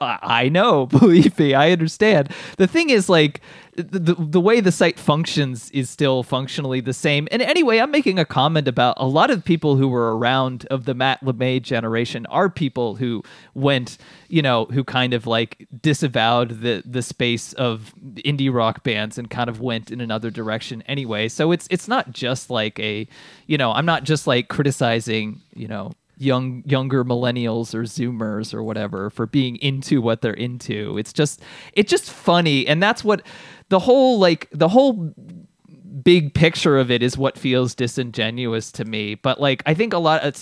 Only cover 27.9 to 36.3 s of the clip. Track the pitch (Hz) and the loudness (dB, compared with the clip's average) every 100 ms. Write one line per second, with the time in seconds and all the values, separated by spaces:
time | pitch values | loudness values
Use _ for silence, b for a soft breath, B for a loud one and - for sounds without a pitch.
27.9 | - 123 117 110 104 110 110 110 107 104 | -4 -4 -4 -6 -6 -8 -8 -8 -6 -6
28.9 | 98 104 - 110 143 131 120 143 135 - | -6 -8 -6 -2 0 -2 -2 -4 -4 0
29.9 | 143 117 113 117 101 120 120 - 104 104 | 0 2 0 -2 -4 -6 -8 -8 -8 -6
30.9 | 98 110 - 151 - B B B B 208 | -8 -6 -2 -2 -2 B B B B 2
31.9 | 359 - - - 175 170 135 - 156 202 | 0 -2 -6 2 2 4 2 2 2 2
32.9 | 233 208 202 - B B B B 190 247 | 0 0 -2 -2 B B B B 2 4
33.9 | 262 262 233 180 160 - 151 160 233 277 | 6 6 6 4 2 -2 0 4 6 4
34.9 | 220 160 - - - - _ _ - - | 2 -4 -10 -18 -20 -20 _ _ -20 -16
35.9 | 139 175 175 147 | -2 4 4 4